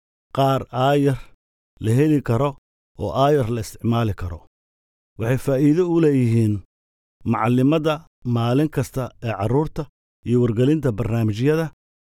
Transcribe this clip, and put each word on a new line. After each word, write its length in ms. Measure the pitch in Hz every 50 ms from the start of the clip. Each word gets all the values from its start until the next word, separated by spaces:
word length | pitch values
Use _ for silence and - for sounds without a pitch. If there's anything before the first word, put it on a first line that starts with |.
| _ _ _ _ _ _ -
qaar 260 | - 135 135 135 127 - -
aayar 500 | - 123 131 139 147 147 139 139 131 120 - - - _ _ _ _ _ _ _ _ -
la 100 | - 110
heli 280 | 113 127 151 156 151 143
karo 280 | - - - - 139 143 135 - _ _ _ _ _ _ _ -
oo 120 | 107 98
aayar 360 | 76 120 135 143 151 143 123 110
la 120 | 120 117
isticmaali 520 | 107 - - - - 113 117 117 117 110 98
karo. 260 | - 92 87 82 78 - _ _ _ _ _ _ _ _ _ _ _ _ _ _ -
Waxay 180 | 107 117 131 123
faa'iido 460 | - - 135 127 151 143 151 170 185
u 180 | 175 165 170
leeyihiin 520 | 165 151 143 131 123 117 113 117 113 107 104 98 - _ _ _ _ _ _ _ _ _ _ _ -
macallimada 680 | 113 117 107 110 113 123 127 131 139 156 165 156 160 151 147 160 _ _ _
maalin 480 | - 123 120 117 117 120 123 139 156 156
kasta 340 | - 147 123 - - 135 123 113 - -
ee 160 | - 117 107
carruurta 500 | 92 98 110 123 143 160 151 - - 151 - _ _ _ _ _ _ -
iyo 120 | 110 120 123
wargelinta 500 | 123 120 107 107 127 139 156 160 131 131
barnaamijyada 760 | 107 95 120 104 113 117 113 110 104 107 127 143 156 160 165 151 - _ _ _ _ _ _ _ _